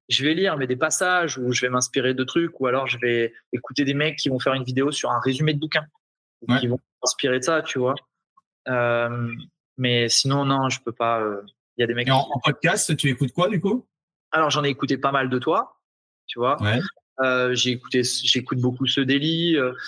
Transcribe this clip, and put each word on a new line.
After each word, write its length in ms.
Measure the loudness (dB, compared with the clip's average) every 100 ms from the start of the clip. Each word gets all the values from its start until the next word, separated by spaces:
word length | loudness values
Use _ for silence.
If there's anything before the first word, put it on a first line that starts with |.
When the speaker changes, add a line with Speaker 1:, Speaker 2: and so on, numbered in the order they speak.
| -4
Speaker 1:
je 160 | 0
vais 100 | 2
lire, 240 | 2 0 0
mais 80 | -2
des 120 | 0
passages 600 | 0 0 2 2 0 -2
où 140 | -2
je 100 | 0
vais 80 | 0
m'inspirer 440 | 0 0 0 0
de 100 | 0
trucs, 360 | 0 0 0 -2
ou 60 | 0
alors 220 | 0 -2
je 100 | -2
vais 360 | 0 2 0 -4 -10
écouter 320 | -10 -6 -2 0
des 80 |
mecs 240 | 0 -2 -2
qui 120 | -4
vont 100 | 0
faire 140 | 0
une 100 | -2
vidéo 280 | -2 0 0
sur 200 | -2 -2
un 80 | 0
résumé 340 | 0 0 0
de 60 | 0
bouquin, 260 | -2 -4 -4 _ _ _ _ -10
ou 100 | 0
Speaker 2:
Ouais. 60 | 0
Speaker 1:
qui 80 | 2
vont 120 | -2 _ -6
m'inspirer 360 | -6 -2 0 0
de 40 |
ça, 180 | 0 0
tu 160 | -2 -2
vois. 160 | 0 -2 _ _ _ _ _ _ -4
Euh, 640 | 0 2 0 0 -2 -6 -8 -16 _ _ -4
mais 320 | 0 2 4
sinon, 360 | 4 4 2 2
non, 240 | 2 0
je 100 | -2
peux 100 | -6
pas, 300 | -2 0 0
euh, 200 | -2 -4 -10 _ _ -2
il 40 |
y 20 |
a 40 | -2
des 60 |
mecs 140 | 0 2
Speaker 2:
Et 40 |
en, 120 | 2
Speaker 1:
qui 80 | 2
Speaker 2:
en 60 | -2
podcast, 560 | -2 0 0 0 0 0
tu 120 | 0
écoutes 220 | 0 -2
quoi, 160 | 0 0
du 100 | 2
coup ? 260 | 0 -2 -6 _ _ _ -4
Speaker 1:
Alors, 180 | 0 2
j'en 140 | 2
ai 60 | 0
écouté 280 | -2 -2 0
pas 140 | 0
mal 180 | 0 0
de 80 | 0
toi, 420 | 0 0 -2 _ _ _ _ _ -12
tu 120 | -2
vois. 220 | 0 0
Speaker 2:
Ouais. 200 | 0 0 -2 -10 _ -2
Speaker 1:
Euh, 320 | 0 2 0
j'ai 180 | 0 0
écouté, 300 | -2 -2 0
j'écoute 560 | 0 0 0 0 0 0
beaucoup 280 | 0 0 -2
ce 140 | 0
Daily. 560 | 2 2 2 0 2 2
Euh, 160 | 0 -4